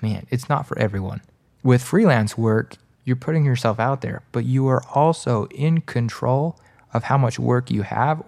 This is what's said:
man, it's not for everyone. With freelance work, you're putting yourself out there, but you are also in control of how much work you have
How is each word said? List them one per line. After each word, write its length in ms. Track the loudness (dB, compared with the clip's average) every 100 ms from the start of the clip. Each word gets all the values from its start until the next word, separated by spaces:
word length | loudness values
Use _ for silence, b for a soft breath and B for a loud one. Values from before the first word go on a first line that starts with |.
man, 240 | -6 -6 -4
it's 200 | -6 -2
not 180 | -4 -4
for 100 | -2
everyone. 440 | -2 -2 -6 -8 -14 _ _ _
With 200 | 2 2
freelance 540 | 2 2 4 4 2 0
work, 380 | 0 0 -2 -10 _ _ -4
you're 100 | -4
putting 300 | -2 0 2
yourself 340 | 2 0 0
out 220 | -2 -2
there, 220 | -6 -10 -8
but 140 | -4 0
you 220 | 2 2
are 160 | 0 0
also 520 | 2 2 2 0 -2 -2
in 360 | -2 0 0
control 800 | -2 -4 -4 -4 -2 0 -2 -6 b b _
of 100 | -4
how 140 | 0 2
much 220 | 2 0
work 320 | 0 0 0
you 120 | -4
have 380 | -2 -2 0 -2